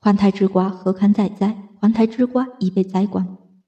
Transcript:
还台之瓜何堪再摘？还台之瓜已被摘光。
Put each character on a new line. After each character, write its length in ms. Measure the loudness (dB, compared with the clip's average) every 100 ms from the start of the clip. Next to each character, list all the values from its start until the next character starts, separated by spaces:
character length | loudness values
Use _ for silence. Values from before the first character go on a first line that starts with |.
还 140 | 2 2
台 140 | 2
之 180 | 2 0
瓜 220 | 0 -2
何 220 | -4 -4
堪 220 | 0 2
再 160 | 2 0
摘？ 400 | -2 -4 -4 -14 _
还 140 | 0
台 120 | 2 0
之 200 | 0 -2
瓜 200 | 0 -4 -4
已 100 | -2
被 140 | 0
摘 220 | -2 0 -2
光。 300 | -2 -6 -8 _ _